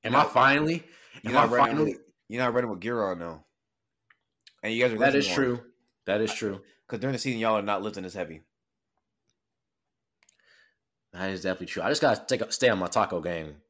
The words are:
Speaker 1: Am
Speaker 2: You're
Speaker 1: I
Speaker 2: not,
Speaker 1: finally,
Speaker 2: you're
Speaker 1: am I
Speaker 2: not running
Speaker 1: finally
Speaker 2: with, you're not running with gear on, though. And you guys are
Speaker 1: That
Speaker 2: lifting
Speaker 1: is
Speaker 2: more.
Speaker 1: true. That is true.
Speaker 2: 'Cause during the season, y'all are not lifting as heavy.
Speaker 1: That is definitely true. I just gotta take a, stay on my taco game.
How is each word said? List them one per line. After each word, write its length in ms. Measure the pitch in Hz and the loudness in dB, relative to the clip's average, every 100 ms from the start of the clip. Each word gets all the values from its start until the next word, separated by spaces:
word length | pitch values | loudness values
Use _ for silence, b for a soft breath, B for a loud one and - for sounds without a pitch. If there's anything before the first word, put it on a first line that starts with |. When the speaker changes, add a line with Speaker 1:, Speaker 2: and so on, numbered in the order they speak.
Speaker 1:
Am 80 | 110 | 4
Speaker 2:
You're 80 | 131 | 4
Speaker 1:
I 20 | |
Speaker 2:
not, 100 | 143 | 4
Speaker 1:
finally, 500 | 123 135 139 151 170 - B B B | 6 6 6 2 -2 -8 B B B
Speaker 2:
you're 100 | 110 | 0
Speaker 1:
am 40 | 123 | 2
I 40 | |
Speaker 2:
not 80 | 113 | 4
running 260 | 123 117 139 | 4 4 4
Speaker 1:
finally 160 | 151 | 0
Speaker 2:
with, 80 | - - _ _ | -2 -16 _ _
you're 140 | 117 | -2
not 100 | 123 | 0
running 160 | 120 120 | 0 -2
with 100 | 92 | -4
gear 220 | 107 120 | -4 -2
on, 160 | 101 90 | -2 -4
though. 240 | 85 80 _ _ _ _ _ _ _ _ _ _ - _ | -8 -12 _ _ _ _ _ _ _ _ _ _ -20 _
And 120 | 107 | -6
you 80 | 113 | 0
guys 100 | 123 | 0
are 40 | 110 | 4
Speaker 1:
That 140 | 135 | 2
Speaker 2:
lifting 60 | 139 | 2
Speaker 1:
is 80 | 139 | 0
Speaker 2:
more. 60 | 143 | 0
Speaker 1:
true. 260 | 131 120 - _ _ _ - | 0 -2 -8 _ _ _ -2
That 160 | 104 | 0
is 120 | 110 | 0
true. 280 | - 107 98 b b _ | -2 -6 -6 b b _
Speaker 2:
'Cause 120 | 113 | -6
during 140 | 131 | -4
the 60 | 123 | -4
season, 200 | 135 113 | -4 -2
y'all 180 | 110 110 | 0 0
are 40 | |
not 200 | 101 101 | 0 -2
lifting 240 | 107 104 92 | -4 -8 -10
as 80 | |
heavy. 300 | 95 82 80 _ _ _ _ _ _ _ _ _ _ _ _ _ _ _ _ _ _ _ b b b b b _ _ _ | -8 -10 -10 _ _ _ _ _ _ _ _ _ _ _ _ _ _ _ _ _ _ _ b b b b b _ _ _
Speaker 1:
That 180 | 90 95 | -8 -6
is 100 | 92 | -4
definitely 260 | 92 92 90 | -4 -4 -6
true. 140 | - | -4
I 80 | 92 | -2
just 120 | - | 2
gotta 220 | 143 107 - | 2 0 -2
take 140 | 131 | -4
a, 100 | 143 | -2
stay 180 | - 127 | 2 2
on 80 | 98 | 4
my 100 | 87 | 0
taco 340 | 117 101 87 | 0 0 -2
game. 340 | 82 85 78 73 | -4 -6 -8 -16